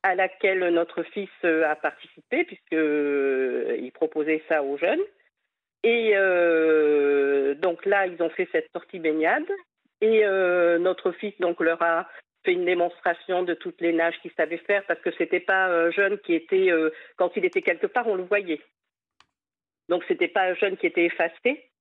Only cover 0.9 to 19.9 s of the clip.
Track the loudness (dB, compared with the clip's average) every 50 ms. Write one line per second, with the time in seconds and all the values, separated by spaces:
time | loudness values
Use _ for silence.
0.9 | -6 -10 -10 -8 -8 -10 -10 -10 -12 -4 -2 0 2 2 0 0 -2 -2 -4 -6
1.9 | -6 -8 -20 -20 _ -20 _ _ -4 -4 -2 -4 -8 -20 _ _ -2 0 0 0
2.9 | 0 0 0 0 0 0 0 0 0 0 -2 -2 -2 -4 -4 -4 -4 -6 -6 -12
3.9 | _ -4 -6 -4 -2 -4 -2 -2 -2 -4 -2 -2 -2 -2 0 -2 -4 -2 -2 -2
4.9 | 0 -2 -4 -6 _ _ _ _ _ _ _ _ _ _ _ _ _ _ 0 0
5.9 | 0 2 2 2 2 2 2 2 2 4 4 4 4 4 4 4 4 4 4 4
6.9 | 4 4 4 2 2 2 2 2 2 0 0 0 -2 -2 -2 -4 -4 -2 -2 0
7.9 | 0 0 0 -2 -2 -4 -4 -4 -2 -4 -6 -2 -2 -4 -4 -4 _ -14 -14 _
8.9 | -14 -4 -2 -2 0 2 0 0 0 -2 -2 -6 -8 -8 -8 _ _ _ _ _
9.9 | _ _ 2 4 4 4 4 4 2 2 2 2 2 4 4 4 4 2 2 0
10.9 | -2 0 -4 -4 -4 -4 -10 -10 -6 _ -2 -2 -2 0 0 0 2 2 0 0
11.9 | 0 0 -2 -6 -16 -20 _ _ _ _ _ 0 0 0 2 0 2 2 0 -2
12.9 | -2 -4 -2 -2 -2 -2 -4 -4 -2 -2 -2 -2 -4 -6 -8 -14 -10 _ -2 0
13.9 | 0 2 0 0 -2 -6 -14 -12 -4 -4 -4 -2 -4 -10 -4 -2 -2 -2 -2 -4
14.9 | -6 -4 -4 -6 -2 -2 -2 -2 -2 -2 0 0 2 2 2 2 2 2 0 0
15.9 | 2 2 0 0 0 -4 -2 -2 -2 -2 0 0 0 2 4 4 2 2 0 0
16.9 | -4 -6 -20 -20 _ -2 -2 -2 0 -2 -2 -2 -2 -2 -2 -2 -2 -2 -4 -2
17.9 | -2 -2 -2 0 -2 -4 -2 -2 -2 -2 -2 -4 -6 -8 -8 _ _ _ _ _
18.9 | _ _ _ _ _ _ _ _ _ _ _ _ _ _ _ _ _ _ _ -4